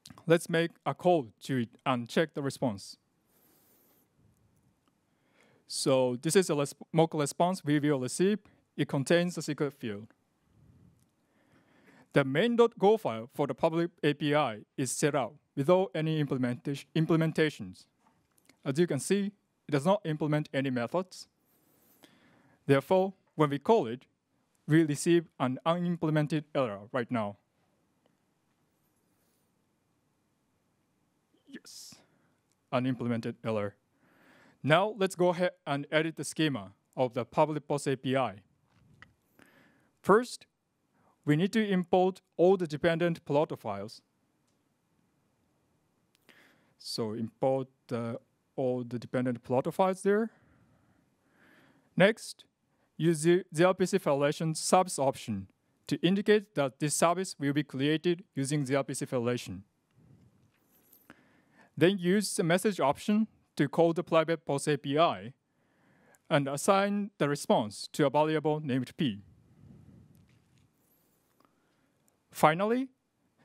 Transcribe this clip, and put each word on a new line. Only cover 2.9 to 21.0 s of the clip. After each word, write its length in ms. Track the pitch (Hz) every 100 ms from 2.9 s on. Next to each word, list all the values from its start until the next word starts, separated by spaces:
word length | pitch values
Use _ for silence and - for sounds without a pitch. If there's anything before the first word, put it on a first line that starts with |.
| - _ _ _ _ _ _ _ _ _ _ _ _ _ _ _ _ _ _ _ _ _ _ _ _ _ _ _
So 480 | - 156 131 127 123
this 140 | 160
is 160 | 196 185
a 40 |
resp-, 200 | 147 143 - -
mock 220 | 156 165
response 500 | 156 143 - 175 185
we 140 | 143 147
will 220 | 143 143
receive. 380 | 123 - 185 208 - _ _ -
It 120 | 147
contains 480 | 143 131 175 175 170
the 60 |
secret 300 | 156 143 143
field. 360 | - 117 101 110 _ _ _ _ _ _ _ - _ _ _ _ _ _ _ _ _ _ _ _
The 120 | 151
main 320 | 135 139 226 233
dot 200 | 233 -
go 180 | 190 220
file 320 | 135 110 117
for 140 | - 143
the 80 |
public 360 | 135 165 160 170 -
A 120 | 151
P 200 | 147 147
I 260 | 147 139 107 - -
is 140 | 131
set 240 | - 151
up 200 | 143 113 151 _
without 360 | - 139 185 196
any 280 | 165 160 156
implementa-, 640 | 143 135 123 123 - 143 - 165
implementations. 920 | 156 165 160 151 156 - 98 92 - _ _ _ _ _ _ _
As 140 | 151 139
you 80 | 175
can 100 | 143
see, 340 | - 196 196 - _ _ -
it 20 |
does 160 | 147 147
not 140 | 202
implement 440 | 160 151 156 151 156
any 180 | 139 139
methods. 580 | 127 117 175